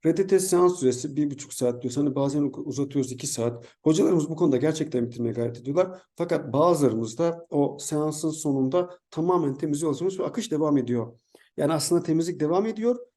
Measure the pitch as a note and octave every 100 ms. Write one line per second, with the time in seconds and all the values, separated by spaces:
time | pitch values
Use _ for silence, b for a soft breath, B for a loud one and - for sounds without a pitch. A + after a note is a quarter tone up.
0 | D#3+ F3 F#3+ F#3+ F#3 F3 F3+ F3+ C3 B2
1 | D3+ C3+ D3 C3+ - - B2 B2 B2+ B2+
2 | C#3+ C3 C#3 D3 C#3+ B2+ - B2 C#3 C#3+
3 | B2 A#2 - - A#2 A#2 B B D3+ D#3+
4 | D4+ F3 D3+ D#3+ F3 B2+ D3+ D#3 D#3 B2+
5 | A#2+ - A#2 A2 A#2 A#2 B2+ D3 F#3 -
6 | _ - E3+ D#3+ C#3+ B2+ E3+ E3 C#3 A2
7 | A2+ A#2 E3+ E3+ - D3+ C#3 - - D3+
8 | D3+ D3+ D#3+ D3+ D3+ C#3 C3 F3 F3+ B
9 | _ - E3+ F3+ C#3+ C3 D#3 C#3+ D#3+ C#3
10 | F3+ F#3 F3+ - G#3 D3+ D3+ D3 A#2+ A#2+
11 | A2+ - _ b b - D3 D#3+ - F3
12 | E3+ D#3+ E3 C3 D3+ F3 A3 A3 A3+ B3
13 | -